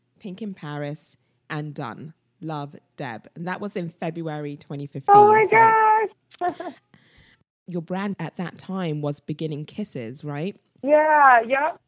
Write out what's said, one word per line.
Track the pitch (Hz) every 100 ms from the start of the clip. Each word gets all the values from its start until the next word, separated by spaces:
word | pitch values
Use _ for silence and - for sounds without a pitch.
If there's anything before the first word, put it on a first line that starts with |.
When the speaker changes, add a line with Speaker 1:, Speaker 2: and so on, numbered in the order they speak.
| _ _
Speaker 1:
Pink | 208 185
in | 220
Paris, | 190 151 147 143 156 - - _ _ -
and | 156 151
Done. | 143 123 - 156 - _ _
Love, | 160 151 143 - _ -
Deb." | 135 110 - 160
And | 170
that | 180
was | 208 196
in | 170
February | - 170 170 160 151 147 147
twenty | - 143 143
fifteen. | 143 233 403
Speaker 2:
Oh | 415
my | 427 415 440 453 440 440 440 427 _ - -
Speaker 1:
So | 359
Speaker 2:
gosh. | - 349 - _ _ _ _
<laughs> | _ _ _ _ -
Speaker 1:
your | 175
brand | 160 180 202 190
at | 160 -
that | 175 -
time | - 190 175 151
was | 147 147
Beginning | - 151 160 147 151
Kisses, | - - 135 113 135
right? | 151 143 185 - _ _
Speaker 2:
Yeah, | 262 302 311 302 269 240 226
yep. | 269 311 349